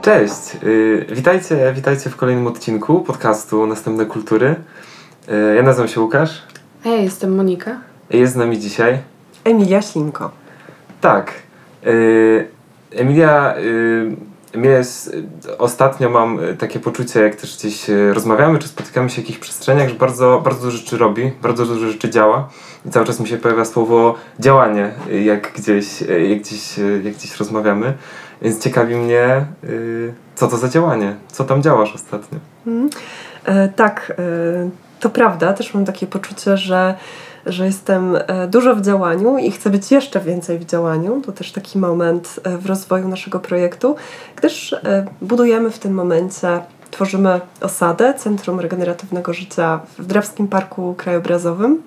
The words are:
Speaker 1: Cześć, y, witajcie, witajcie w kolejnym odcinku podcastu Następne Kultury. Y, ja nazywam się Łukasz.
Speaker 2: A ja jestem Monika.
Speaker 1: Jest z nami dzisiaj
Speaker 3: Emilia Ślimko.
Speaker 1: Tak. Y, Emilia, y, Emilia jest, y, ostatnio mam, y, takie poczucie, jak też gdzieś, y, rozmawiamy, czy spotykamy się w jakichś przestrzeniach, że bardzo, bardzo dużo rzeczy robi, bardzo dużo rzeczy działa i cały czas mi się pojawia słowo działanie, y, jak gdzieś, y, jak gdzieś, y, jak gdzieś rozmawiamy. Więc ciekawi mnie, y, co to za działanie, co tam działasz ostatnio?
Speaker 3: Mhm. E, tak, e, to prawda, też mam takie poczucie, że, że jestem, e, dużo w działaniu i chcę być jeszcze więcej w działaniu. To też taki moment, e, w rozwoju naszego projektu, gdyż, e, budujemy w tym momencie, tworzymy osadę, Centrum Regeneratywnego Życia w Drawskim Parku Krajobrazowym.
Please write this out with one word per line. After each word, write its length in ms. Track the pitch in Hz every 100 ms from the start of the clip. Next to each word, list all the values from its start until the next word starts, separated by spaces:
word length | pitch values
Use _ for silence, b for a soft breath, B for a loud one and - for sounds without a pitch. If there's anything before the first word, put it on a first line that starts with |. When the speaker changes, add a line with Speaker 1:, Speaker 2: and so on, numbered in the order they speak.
| -
Speaker 1:
Cześć, 220 | 208 104 - - -
y, 420 | - 110 110 107 -
witajcie, 640 | 113 135 185 180 151 131 131
witajcie 340 | 135 139 131
w 60 | -
kolejnym 320 | 127 123 120
odcinku 520 | 120 - 110 107 170
podcastu 640 | 180 - 113 107 - 107 110
Następne 380 | 107 - 110 107
Kultury. 500 | 113 107 110 127 160 B B B B B B - 104 107
Y, 40 | 107
ja 80 |
nazywam 240 | 131 127 113
się 140 | 120
Łukasz. 400 | 113 139 156 - - - _ _ 226
Speaker 2:
A 40 |
ja 60 | 226
jestem 400 | 190 190 196 190
Monika. 420 | 190 180 214 254 - - _
Speaker 1:
Jest 240 | 120 127
z 20 | 127
nami 240 | 117 110
dzisiaj 380 | 104 - 117 135 - _ _ -
Speaker 3:
Emilia 380 | 226 226 190 196
Ślimko. 500 | 202 156 151 143 - - B B B B B -
Speaker 1:
Tak. 320 | - 104 95 - - b b - -
Y, 600 | 113 113 113 110 110 110 - _ _ _
Emilia, 680 | - 127 147 156 147 139 -
y, 580 | 101 113 113 113 113 107 - - -
Emilia 240 | 113 131 131
jest, 300 | 123 - - - - 80 -
y, 100 | -
ostatnio 520 | 120 - 135 135 127
mam, 300 | 120 113 110
y, 140 | 85 92
takie 220 | 110 120
poczucie, 420 | 120 - 120 117
jak 140 | 107 -
też 220 | - -
gdzieś, 320 | 107 104 -
y, 240 | 101 101
rozmawiamy, 460 | 104 110 110 151 156
czy 80 | -
spotykamy 420 | - - - 127
się 60 | 123
w 20 |
jakichś 220 | 110 113
przestrzeniach, 500 | - - - 143 131
że 60 | 113
bardzo, 460 | 127 120 127 127
bardzo 180 | 131 123 123
dużo 120 | 117
rzeczy 200 | - 113
robi, 340 | 113 104 131 -
bardzo 240 | 117 120 120
dużo 220 | 117 113
rzeczy 220 | 107 113
działa 400 | 113 107 120 139 B B B -
i 40 |
cały 160 | 120 113
czas 140 | 117
mi 80 | 110
się 100 | 117
pojawia 280 | 117 113 110
słowo 500 | 123 113 117 117 117 B B
działanie, 520 | - 135 120 104 101 - -
y, 100 | 98
jak 300 | 107 104 - -
gdzieś, 460 | 104 101 101 -
y, 260 | - 90 92
jak 100 | 104
gdzieś, 400 | - 107 - -
y, 220 | 101 101
jak 100 | 101
gdzieś 240 | 101 - -
rozmawiamy. 560 | 98 107 107 101 120 139 B B B B
Więc 220 | 117 107
ciekawi 320 | - 127 117 120
mnie, 500 | 120 120 123 131 147 160
y, 500 | - 113 117 117 117 120 - -
co 120 | 120
to 100 | 120
za 120 | 127
działanie, 460 | 160 170 117 101 104 -
co 160 | -
tam 180 | - 135
działasz 340 | 147 127 107 -
ostatnio? 440 | - 104 - 156 - _ 233
Speaker 3:
Mhm. 220 | 233 277 B B B B B -
E, 240 | 196 196
tak, 440 | 196 214 214 - 165
e, 500 | 175 170 170 175 180 180 - -
to 100 | 220
prawda, 440 | - 226 175 165
też 200 | 196 -
mam 120 | 202 196
takie 220 | 190 190
poczucie, 500 | 196 - - - 196
że, 380 | 185 185 185 190 B B B B -
że 200 | 180 185
jestem, 500 | 196 - 190 185 175 -
e, 200 | 185 180
dużo 280 | 226 254 220
w 60 |
działaniu 560 | 196 196 180 170 214 269
i 140 | -
chcę 180 | 196 208
być 220 | 196 196
jeszcze 280 | 269 269 190
więcej 400 | 170 175 175 170
w 60 | 170
działaniu. 560 | 170 170 160 175 262 262
To 60 |
też 200 | 190 180
taki 280 | - - 196
moment, 600 | 180 170 170 170 170 -
e, 140 | 185 180
w 80 | 190
rozwoju 420 | 190 - 185 185
naszego 320 | 185 - 185
projektu, 560 | - 180 175 175 254 294 B B B -
gdyż, 380 | 320 330 -
e, 320 | - 214 196 196 -
budujemy 500 | 185 240 240 226 226
w 80 | 220
tym 140 | 202
momencie, 640 | 190 180 165 185 - 180 175 175 - -
tworzymy 500 | - 190 196 196 180 180 -
osadę, 520 | 196 - 170 170 240 277
Centrum 420 | 220 208 190 180
Regeneratywnego 760 | 170 180 175 175 196 180 175
Życia 460 | 175 185 - 165 160 - -
w 60 | 180
Drawskim 420 | 202 208 - 202
Parku 480 | 196 190 - 180 180
Krajobrazowym. 840 | 185 175 175 175 175 170 226 320